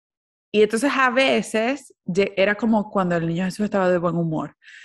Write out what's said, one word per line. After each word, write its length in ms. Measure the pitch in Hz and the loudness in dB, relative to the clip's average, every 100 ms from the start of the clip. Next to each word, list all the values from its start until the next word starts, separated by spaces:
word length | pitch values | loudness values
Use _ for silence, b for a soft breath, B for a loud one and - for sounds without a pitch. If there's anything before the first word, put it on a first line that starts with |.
| _ _ _ _ _ | _ _ _ _ _
y 100 | 208 | 2
entonces 300 | 208 226 277 | 2 2 -2
a 160 | 262 262 | 0 0
veces 840 | 240 269 226 202 220 233 277 - _ | 2 2 0 -2 -2 -2 -4 -8 _
ye-, 300 | - 175 196 190 | -6 -2 0 2
era 180 | 196 | 0
como 340 | 208 226 220 196 | 2 2 0 0
cuando 260 | 202 180 170 | -2 0 0
el 100 | 165 | -2
Niño 180 | 165 185 | -2 -4
Jesús 180 | 175 | -4
estaba 260 | 208 202 185 | -2 0 2
de 80 | 180 | 2
buen 160 | 175 170 | 0 -2
humor. 380 | 165 156 - - B B | -2 -4 -6 -12 B B